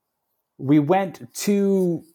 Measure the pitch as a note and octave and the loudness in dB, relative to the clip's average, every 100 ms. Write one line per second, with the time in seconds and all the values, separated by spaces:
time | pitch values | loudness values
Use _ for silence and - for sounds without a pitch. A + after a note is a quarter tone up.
0 | _ _ _ _ _ - C3+ D3+ C#3+ F#3+ | _ _ _ _ _ -8 2 2 4 0
1 | F#3 - A#2 - - G3+ G3 F#3+ F3+ D#3+ | -2 -10 -16 -6 -2 0 2 0 0 -4
2 | - | -8